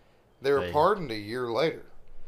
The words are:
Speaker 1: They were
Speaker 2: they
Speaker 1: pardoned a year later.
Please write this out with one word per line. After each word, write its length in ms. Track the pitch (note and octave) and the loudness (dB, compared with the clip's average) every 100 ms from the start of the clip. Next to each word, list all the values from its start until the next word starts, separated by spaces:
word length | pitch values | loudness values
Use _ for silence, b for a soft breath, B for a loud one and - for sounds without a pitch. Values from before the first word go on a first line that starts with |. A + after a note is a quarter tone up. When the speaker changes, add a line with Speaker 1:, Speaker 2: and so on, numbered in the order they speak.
| b b b _ | b b b _
Speaker 1:
They 80 | C3 | 2
were 80 | C#3 | 2
Speaker 2:
they 120 | F2+ | 2
Speaker 1:
pardoned 400 | C#3+ F3 G#3 D3 | 4 4 4 -2
a 40 | G#2+ | -6
year 300 | G#2 B2 B2 | -4 -4 -2
later. 340 | A2+ D#3+ - - - - - | 2 0 -2 -14 -16 -12 -10